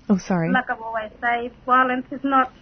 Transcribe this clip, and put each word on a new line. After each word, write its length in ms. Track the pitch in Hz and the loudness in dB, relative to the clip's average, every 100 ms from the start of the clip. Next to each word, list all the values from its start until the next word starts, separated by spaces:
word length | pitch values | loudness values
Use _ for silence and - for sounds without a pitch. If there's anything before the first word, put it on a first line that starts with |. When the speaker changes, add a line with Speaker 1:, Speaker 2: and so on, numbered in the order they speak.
| - | -2
Speaker 1:
Oh, 80 | 190 | -2
sorry. 340 | - 180 165 | 0 -2 0
Speaker 2:
like 180 | 254 254 | 0 -2
I've 120 | 226 | -6
always 300 | 226 226 214 - | -8 -8 -8 -6
said, 300 | 240 240 240 233 - | -4 -2 -4 -8 2
violence 400 | 254 254 254 254 | 4 4 0 -4
is 80 | 269 | -6
not 280 | 277 269 254 - | 0 2 0 -4